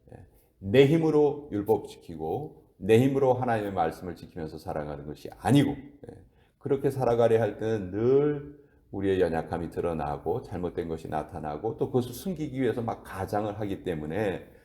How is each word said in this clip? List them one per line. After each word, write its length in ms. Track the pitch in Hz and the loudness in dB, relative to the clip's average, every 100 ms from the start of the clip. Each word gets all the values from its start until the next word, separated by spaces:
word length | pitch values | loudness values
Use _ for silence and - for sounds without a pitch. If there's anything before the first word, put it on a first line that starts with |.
| - | -20
에, 60 | - - _ _ - | -20 -20 _ _ -12
내 280 | 98 123 139 | 2 6 8
힘으로 640 | 165 160 151 147 151 - | 6 4 4 4 0 -6
율법 360 | 101 101 104 - | -2 0 0 -2
지키고 760 | - - 78 80 110 156 - _ - | -16 -14 -8 -6 -6 -6 -14 _ -4
내 220 | 98 113 | 4 6
힘으로 360 | 135 135 131 | 6 4 4
하나님의 380 | 117 123 113 101 | 2 0 -2 -2
말씀을 440 | 95 82 - 92 85 | -2 -2 -4 -10 -12
지키면서 420 | 78 90 78 78 | -12 -10 -10 -10
살아가는 480 | 92 78 76 71 76 | -8 -6 -6 -8 -10
것이 220 | 73 - - | -12 -14 -4
아니고, 320 | 95 143 143 | 4 4 4
에, 520 | 143 - - - - - _ _ _ | 0 -12 -18 -18 -18 -20 _ _ _
그렇게 320 | 135 139 143 | -2 0 0
살아가려 500 | 120 123 117 117 113 | 0 2 4 6 6
할 180 | 107 101 | 2 0
때는 320 | 110 110 92 | -2 -2 -2
늘 720 | 101 120 139 147 147 147 - _ _ _ | 0 4 6 4 0 -8 -18 _ _ _
우리의 300 | 101 98 92 | -2 2 4
연약함이 500 | 85 80 78 82 82 | 4 2 -2 -4 -6
드러나고 720 | 90 85 80 71 71 80 120 | -4 -2 -2 -4 -4 -4 -4
잘못된 460 | - 90 87 87 82 | -4 -6 -6 -4 -6
것이 200 | 80 82 | -6 -4
나타나고 680 | 78 73 80 76 76 110 - | -6 -4 -8 -8 -6 -6 -4
또 100 | 147 | 0
그것을 260 | 127 120 | 0 0
숨기기 480 | - 196 156 147 131 | -4 -8 -6 -6 -2
위해서 200 | 120 120 | -2 0
막 220 | 117 101 | -4 -8
가장을 560 | - 92 95 104 107 101 | -10 -8 -4 -2 -2 -4
하기 220 | 104 90 | -6 -4
때문에 640 | 92 78 78 92 104 76 - - | -4 -4 -4 -2 -2 -4 -10 -20